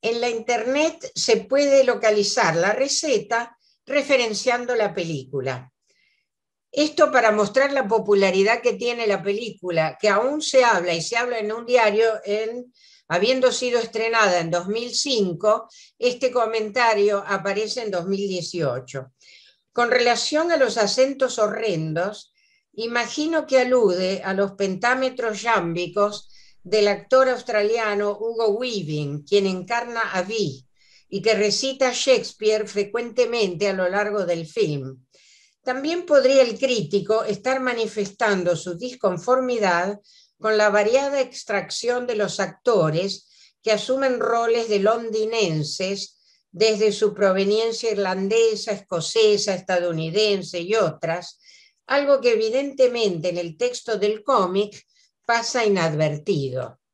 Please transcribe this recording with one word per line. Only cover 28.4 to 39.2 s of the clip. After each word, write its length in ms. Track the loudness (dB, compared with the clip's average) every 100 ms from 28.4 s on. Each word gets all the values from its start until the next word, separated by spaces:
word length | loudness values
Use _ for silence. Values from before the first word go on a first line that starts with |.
| 0
Weaving, 720 | 0 -2 -4 -4 -4 -4 -8
quien 240 | 2 2 2
encarna 560 | -2 -4 -4 -4 -4 -4
a 80 | -2
Vi, 460 | -4 -2 -4 -6 _ _ _ _ _
y 140 | -4
que 100 | 0
recita 600 | 2 2 0 -4 0 -2
Shakespeare 720 | 0 2 2 2 -4 0 0 -2
frecuentemente 1000 | -4 -4 -4 -6 -2 0 2 -2 0 -2
a 40 |
lo 160 | 0 -2
largo 380 | 0 -2 -2 -2
del 200 | -4 -4
film. 600 | -2 -2 -2 -8 -14 _ _ _ _ _ _
También 440 | -8 -4 -4 -4 4
podría 360 | 4 6 6
el 160 | 4 2
crítico 680 | -2 0 0 -2 0 -2
estar 360 | 0 -4 -2 -2
manifestando 960 | -2 -2 -4 -4 -8 -2 0 2 0 -2
su 220 | -4 -8
disconformidad 1200 | -10 -2 -2 -2